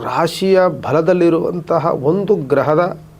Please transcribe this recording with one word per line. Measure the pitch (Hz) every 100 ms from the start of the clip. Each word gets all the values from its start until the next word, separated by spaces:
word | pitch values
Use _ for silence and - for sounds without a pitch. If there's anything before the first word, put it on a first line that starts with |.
ರಾಶಿಯ | - 127 165 - 190 190 185
ಬಲದಲ್ಲಿರುವಂತಹ | 139 117 147 165 180 170 165 175 175 160 170 160
ಒಂದು | - 135 185 196
ಗ್ರಹದ | 190 135 139 131 156 175 - - -